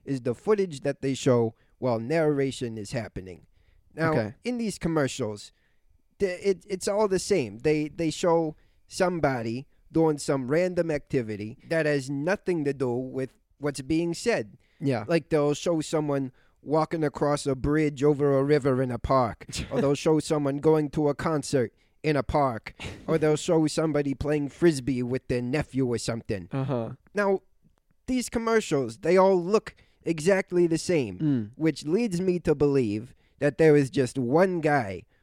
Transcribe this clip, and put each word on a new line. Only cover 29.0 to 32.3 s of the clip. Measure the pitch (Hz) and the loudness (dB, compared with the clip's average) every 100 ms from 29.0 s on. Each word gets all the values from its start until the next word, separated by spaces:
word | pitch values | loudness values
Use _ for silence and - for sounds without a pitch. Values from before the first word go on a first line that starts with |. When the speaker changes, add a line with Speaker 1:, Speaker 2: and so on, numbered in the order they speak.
| 160 185 | 4 6
Speaker 1:
all | 190 185 | 6 4
look | 170 214 - - _ _ | 4 0 0 -10 _ _
exactly | - 165 156 190 - 175 175 | -6 0 2 2 2 2 2
the | 160 | 2
same, | - 170 113 92 | 0 0 0 -2
Speaker 2:
Mm. | 151 131 104 123 | 0 0 -2 -2
Speaker 1:
which | 160 147 147 | -2 -2 0
leads | 190 240 175 | 0 0 -2
me | 190 | 0